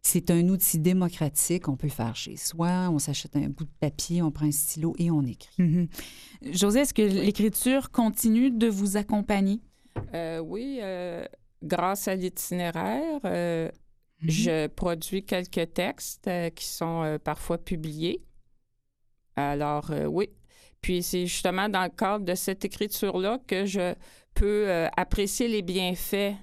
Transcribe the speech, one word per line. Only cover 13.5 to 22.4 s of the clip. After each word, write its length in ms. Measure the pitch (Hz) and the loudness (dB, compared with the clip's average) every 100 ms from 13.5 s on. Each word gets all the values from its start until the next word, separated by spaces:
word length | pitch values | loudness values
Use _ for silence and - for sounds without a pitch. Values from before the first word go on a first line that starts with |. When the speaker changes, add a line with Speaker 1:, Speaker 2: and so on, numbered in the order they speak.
| 165 160 - - _ _ _ | -2 -4 -8 -20 _ _ _
Speaker 2:
Mhm. 80 | 160 | 0
Speaker 3:
je 380 | 160 220 160 151 | 2 2 2 0
produis 580 | - 180 170 - 190 190 | -2 -2 -2 -4 -6 -2
quelques 480 | 185 180 - 165 | -4 -2 -2 -2
textes, 540 | - 185 - - - - | -2 -2 -4 -10 -8 -4
euh, 240 | 175 170 | -2 -2
qui 140 | 165 - | -6 -10
sont, 360 | - 170 165 | -4 -2 0
euh, 140 | 156 151 | 0 -2
parfois 400 | - 151 - 170 | -4 -6 -4 -4
publiés. 640 | - 170 156 151 170 370 - - _ _ _ _ _ _ _ _ _ - | -2 -6 -4 -4 -4 -4 -10 -20 _ _ _ _ _ _ _ _ _ -4
Alors, 560 | 143 143 147 147 147 | -2 -2 -2 -2 -4
euh, 140 | 147 147 | -4 -2
oui. 240 | 160 214 - _ _ - _ | -2 -4 -6 _ _ -20 _
Puis 220 | - 180 | -2 -2
c'est 220 | 175 180 175 | -2 -2 -2
justement 440 | - 185 185 214 | 0 0 0 0
dans 140 | 196 | 0
le 60 | 185 | -2
cadre 340 | - 196 208 | 0 0 0
de 120 | 185 | -2
cette 280 | 180 | -2